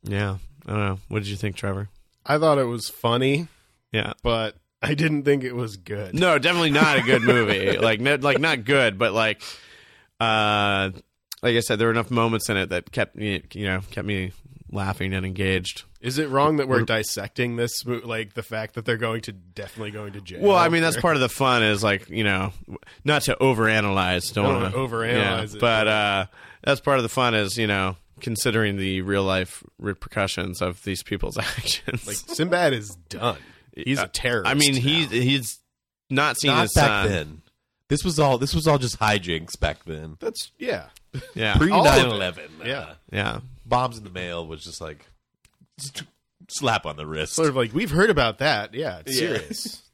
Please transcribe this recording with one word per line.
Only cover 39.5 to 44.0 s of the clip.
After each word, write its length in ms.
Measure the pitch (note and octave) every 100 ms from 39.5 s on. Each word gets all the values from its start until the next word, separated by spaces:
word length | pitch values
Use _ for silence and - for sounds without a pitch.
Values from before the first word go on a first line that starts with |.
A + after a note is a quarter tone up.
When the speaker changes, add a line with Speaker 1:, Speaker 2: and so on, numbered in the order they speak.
| -
Speaker 3:
back 240 | F2 D2 -
then. 300 | D#2 D#2+ D#2
Speaker 2:
That's, 320 | - A3+ - _
yeah. 280 | B3 C3 C#2 - _ C3 - -
Speaker 1:
Yeah. 220 | A2 G2+
Speaker 3:
Pre 140 | D#3
Speaker 2:
All 140 | E3 E3
of 80 | C3+
it. 60 |
Speaker 3:
nine 80 | B2+
eleven. 400 | G#2 F#2 E2+ D#2 D#2+
Speaker 2:
Yeah. 300 | E2 C3+ D#2+ E2 _
Speaker 1:
Yeah. 280 | G2+ G2 - B2+ B2+ A#2+
Speaker 3:
Bombs 320 | B2 B2+
in 60 | A2+